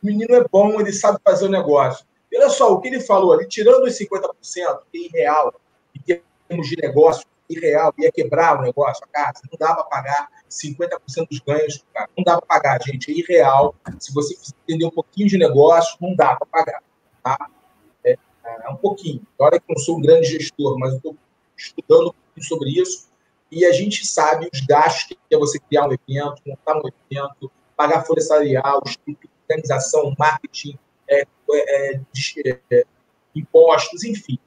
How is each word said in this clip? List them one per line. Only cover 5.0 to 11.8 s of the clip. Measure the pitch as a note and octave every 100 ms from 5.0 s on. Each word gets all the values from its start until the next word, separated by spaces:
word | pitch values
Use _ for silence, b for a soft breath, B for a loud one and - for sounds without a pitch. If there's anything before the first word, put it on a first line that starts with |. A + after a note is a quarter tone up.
| E3+
irreal, | E3 D3 D3+ D3 - _ _ _ -
em | C#3 E3+ _ _ _
termos | E3+ D3
de | D#3+
negócio, | C#3 C3 D#3+ D#3+ - _ _
irreal, | E3 E3 - - -
ia | D#3+
quebrar | - - - E3 C#3+
o |
negócio, | C3 B2 C#3 A#2
a | -
casa, | D3 C#3+ C#3 C3
não | D#3+
dá | D#3
pra | E3
pagar | D#3 C#3 C3+ C#3+ C#3+ b _
cinquenta | - D3+ C3+ F3 -
por | -
cento | C3 E3
dos | C3+
ganhos, | - D3 D3+ D3